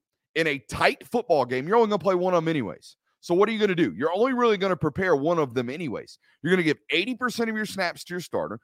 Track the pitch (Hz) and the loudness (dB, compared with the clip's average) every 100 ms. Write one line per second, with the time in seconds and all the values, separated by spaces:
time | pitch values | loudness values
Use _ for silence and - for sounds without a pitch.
0 | _ _ _ 160 160 139 - - 180 269 | _ _ _ -2 -2 -4 -8 0 0 0
1 | - 240 220 151 123 127 156 233 220 202 | -4 -2 2 2 2 -2 2 2 4 2
2 | 196 180 185 175 160 156 98 - - _ | 0 0 2 2 2 -2 -4 -10 -18 _
3 | _ _ - 175 208 220 208 170 - 85 | _ _ 0 2 2 2 0 2 0 0
4 | 156 185 262 240 240 202 190 180 156 - | -2 2 0 2 2 2 0 0 -2 0
5 | 190 143 151 170 135 120 120 156 151 87 | 2 2 2 0 0 -2 -4 -6 -8 -8
6 | - - _ _ 160 185 156 135 - 156 | -12 -20 _ _ 0 2 2 -2 -2 -2
7 | 214 240 247 - 226 220 202 190 175 143 | -2 -4 -4 -2 -4 -4 -6 -4 -6 -6
8 | - 180 - 98 78 107 | -10 -10 -6 -4 -4 -8